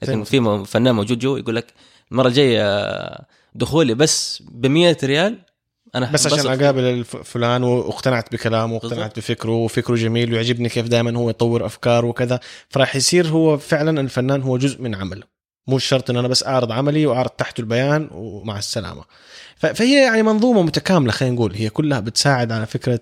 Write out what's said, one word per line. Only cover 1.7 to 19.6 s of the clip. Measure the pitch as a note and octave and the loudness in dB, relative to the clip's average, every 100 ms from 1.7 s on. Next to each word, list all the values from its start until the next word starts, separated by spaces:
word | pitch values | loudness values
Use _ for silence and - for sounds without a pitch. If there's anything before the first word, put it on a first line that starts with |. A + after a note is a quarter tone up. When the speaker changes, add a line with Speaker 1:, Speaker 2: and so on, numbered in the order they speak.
| _ _ _ _ | _ _ _ _
Speaker 1:
المرة | A#2+ B2+ | 0 2
الجاية | B2 C3+ A2 G#2 G2+ G#2 - G1+ - - _ _ | 4 4 4 2 0 -2 -6 -10 -14 -20 _ _
دخولي | - - D3+ C#3+ | -6 0 2 2
بس | A2+ D#3 - - - - | 4 2 0 -4 -10 -14
بمية | A#2+ C3 D3+ F3 D#3 | -2 2 4 4 2
ريال، | C3+ C#3+ G3 A3+ _ _ _ _ _ | 0 0 0 -4 _ _ _ _ _
أنا | B2 B2 | -4 0
Speaker 2:
بس | D3 D3 | 0 2
عشان | D3 | 2
Speaker 1:
حنبسط. | C3+ C3 | 0 2
Speaker 2:
أقابل | C#3+ C3 | 2 2
الف-، | B2+ B2 A#2 A2+ | 0 0 -4 -12
فلان | - A#2+ A#2+ B2 | -10 -2 0 2
واقتنعت | B2 B2 F2 - C3 A#2+ - | 2 0 -2 -4 0 -2 -2
بكلامه | A#2 A2+ A2+ A2+ | -4 -2 0 -2
واقتنعت | A2+ A#2 | -4 -6
Speaker 1:
بالضبط. | A#2 A2 A2+ | -8 -8 -6
Speaker 2:
بفكره | - A#2 A2+ | -6 -4 -2
وفكره | A2+ A2+ - A#2 | -2 -2 -2 0
جميل | A#2+ A2+ A#2 A#2+ | 0 0 0 0
ويعجبني | A2+ A#2 A#2+ A#2 | 0 -2 -2 -2
كيف | A#2+ A#2 | -2 0
دائمًا | A#2 A#2 A#2+ | 0 0 -2
هو | A#2+ | -2
يطور | A2 A#2 A#2 G2+ | 0 0 0 -2
أفكاره | - B2 A#2+ A#2+ | -4 0 2 2
وكذا، | A#2 A#2+ B2 - - - | -2 -2 -2 -6 -20 -4
فراح | C3+ C3 C#3 | 0 0 0
يصير | B2+ F3 E3 | 2 2 2
هو | D#3+ D#3+ D3 | 2 2 0
فعلًا | - D#3 D#3 D#3 | 0 0 2 0
الفنان | C3+ B2+ B2+ C#3 | -2 -2 0 0
هو | C3 B2+ | 0 0
جزء | C#3 A#2 | 0 -2
من | B2 | -6
عمله، | G2 F#2+ G2 - _ _ _ - | -6 -8 -10 -16 _ _ _ -2
مو | C3 | -2
شرط | - C3+ B2 | 2 0 0
إن | A#2+ | -2
أنا | B2 | 0
بس | B2+ | 0
أعرض | - C3 A#2+ | 0 0 0
عملي | A2 C#3+ D3+ D3+ | 0 0 2 2
وأعرض | A#2+ A#2+ | 0 -2
تحته | - - - | -4 -8 -6
البيان | A2 A#2 C#3 D3+ D3 | -2 0 0 0 -2
ومع | D2+ A2 G2+ G#2 G2+ | -10 -12 -12 -10 -8
السلامة. | - A#2 F2+ C#2+ - _ - - - | -8 -8 -8 -12 -18 _ -20 -20 -20
ف-، | - | -4